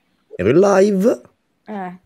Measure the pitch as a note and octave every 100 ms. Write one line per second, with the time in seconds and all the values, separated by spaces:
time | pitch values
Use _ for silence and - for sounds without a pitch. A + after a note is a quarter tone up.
0 | _ _ _ - F#2+ D#3+ G3+ F#3+ G#3 F#3+
1 | A3+ - - _ _ _ - G#3 F3+ F3+